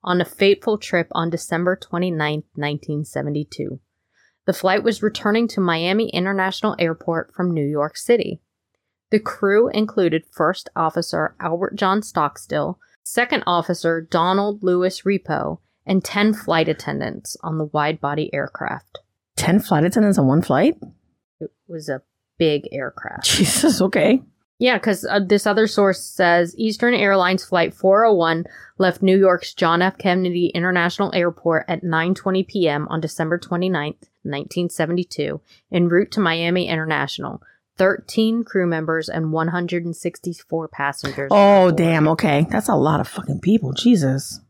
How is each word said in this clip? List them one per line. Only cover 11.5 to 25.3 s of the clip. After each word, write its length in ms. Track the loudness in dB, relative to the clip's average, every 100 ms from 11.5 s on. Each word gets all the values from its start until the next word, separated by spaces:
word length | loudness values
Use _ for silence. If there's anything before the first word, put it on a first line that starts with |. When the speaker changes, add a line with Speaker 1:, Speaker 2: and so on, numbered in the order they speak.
| -4 -4 -2
Speaker 1:
John 260 | 0 0
Stockstill, 760 | -2 -2 -2 -4 -6 -4 -4 -6 _ _
Second 400 | -6 -4 -2 -2 0
Officer 560 | -2 -2 -2 -2 -4
Donald 600 | -2 0 2 2 -2 -2
Lewis 380 | 0 2 0 -2
Repo, 580 | -2 -2 -2 -4 -4 -8 _ _ -2
and 180 | -2
ten 300 | 0 0 0
flight 360 | 0 -2 0 0
attendants 680 | -2 -6 -6 -6 -10 -14 -12
on 140 | -8 -6
the 80 | -4
wide-body 680 | -2 -2 -4 -4 -4 -4
aircraft. 680 | -6 -8 -8 -8 -8 _ -20 _ _ _ -4
Speaker 2:
Ten 240 | 2 2
flight 240 | 4 2
attendants 340 | 2 4 4 4
on 100 | 4
one 140 | 4
flight? 360 | 2 2 2 0 -12 _ _ _ _ _
Speaker 1:
It 120 | -16 _ _
was 220 | -14 -8
a 120 | -8 _ _ _ _
big 280 | 2 2 -2
aircraft. 540 | -8 -8 -10 -14 -4 -2
Speaker 2:
Jesus, 560 | 2 0 4 2 4
okay. 420 | 2 2 4 2 0 _ _ _
Speaker 1:
Yeah, 180 | 0 2
'cause, 280 | 0 -2 0
uh, 100 | -2
this 280 | 2